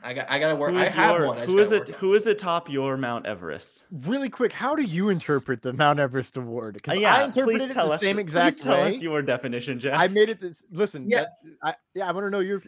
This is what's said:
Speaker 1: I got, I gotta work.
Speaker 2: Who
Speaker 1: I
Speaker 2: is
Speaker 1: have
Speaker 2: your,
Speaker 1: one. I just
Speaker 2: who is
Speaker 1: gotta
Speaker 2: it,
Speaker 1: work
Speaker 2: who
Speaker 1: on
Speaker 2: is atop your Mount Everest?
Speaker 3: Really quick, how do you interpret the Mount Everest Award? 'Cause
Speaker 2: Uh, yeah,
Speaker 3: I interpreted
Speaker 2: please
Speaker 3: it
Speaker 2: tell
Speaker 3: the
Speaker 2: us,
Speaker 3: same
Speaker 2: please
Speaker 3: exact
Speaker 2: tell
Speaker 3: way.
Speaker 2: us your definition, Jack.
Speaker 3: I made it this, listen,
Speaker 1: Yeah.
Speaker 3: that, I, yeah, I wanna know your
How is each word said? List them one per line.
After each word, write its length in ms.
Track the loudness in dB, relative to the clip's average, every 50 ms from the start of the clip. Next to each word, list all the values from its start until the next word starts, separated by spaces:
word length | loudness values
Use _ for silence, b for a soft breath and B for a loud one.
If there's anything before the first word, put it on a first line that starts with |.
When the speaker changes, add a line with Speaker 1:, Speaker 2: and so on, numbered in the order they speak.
| -14
Speaker 1:
I 80 | -10 -8
got, 160 | -8 -4 -2
I 80 | -2 0
gotta 160 | 2 0 2
work. 140 | 0 0 0
Speaker 2:
Who 60 | 2 2
Speaker 1:
I 60 | 2
Speaker 2:
is 80 | 2
Speaker 1:
have 240 | 4 4 6 6 6 4
Speaker 2:
your, 80 | 2
Speaker 1:
one. 120 | 0 0 -2
I 20 |
just 100 | -2 2
Speaker 2:
who 60 | 4 6
is 100 | 6 6
Speaker 1:
gotta 120 | 4 0
Speaker 2:
it, 60 | 0 -4
Speaker 1:
work 100 | -8 -4
Speaker 2:
who 120 | 2 4
Speaker 1:
on 60 | 4
Speaker 2:
is 100 | 4 4 2
atop 400 | 0 0 0 -2 -2 -2 -2 -4
your 260 | -2 -2 -2 -2 -2
Mount 300 | -2 -4 -4 -4 -4 -6
Everest? 560 | -8 -8 -8 -8 -10 -10 -10 -12 -16 -18 -18 _ _
Speaker 3:
Really 380 | -16 -10 -4 -4 -2 -2 -2 -6
quick, 240 | -2 0 -2 -2
how 240 | 0 -2 -4 -2 -2
do 60 | -2
you 260 | -2 -2 -2 0 0 0
interpret 540 | 0 0 0 0 0 0 0 -2 -4 -4
the 100 | -4 -6
Mount 260 | 0 4 4 4 4 4
Everest 380 | 0 0 0 -4 -6 -4 -8
Award? 440 | -10 -8 -8 -8 -8 -8 -10 -12 -10
'Cause 140 | -6 -4 -2
Speaker 2:
Uh, 40 | 2
yeah, 160 | 4 4 4
Speaker 3:
I 80 | 4 2
interpreted 360 | 2 0 0 0 2 0 0
Speaker 2:
please 80 | -2 -2
Speaker 3:
it 20 | -2
Speaker 2:
tell 140 | -2 0 0
Speaker 3:
the 60 | 0
Speaker 2:
us, 60 | 0
Speaker 3:
same 160 | 0 0 0
Speaker 2:
please 40 | -2
Speaker 3:
exact 400 | -4 0 2 4 4 4 2 0
Speaker 2:
tell 180 | 0 2 4 4
Speaker 3:
way. 60 | 4 2
Speaker 2:
us 140 | 0 -2
your 200 | -4 -2 -2 -2
definition, 580 | 0 0 -2 -2 -2 -6 -6 -6 -6 -6 -6 -4
Jack. 140 | -2 0 2 2
Speaker 3:
I 80 | 2
made 240 | 2 4 4 2 2
it 100 | 2 -4
this, 220 | -10 -12 -12 -14 -18 _
listen, 380 | -4 -4 -4 -4 -4 -8 -2 0
Speaker 1:
Yeah. 120 | 0 0
Speaker 3:
that, 60 | 0 -2 -8 _ -20 -20 -16 _
I, 120 | -6 -6 -6 -6 _ _ _
yeah, 140 | -6 -4 -4
I 40 |
wanna 180 | -4 -4 -4 -2
know 80 | -2 -2
your 220 | -2 -2 -4 -6 -6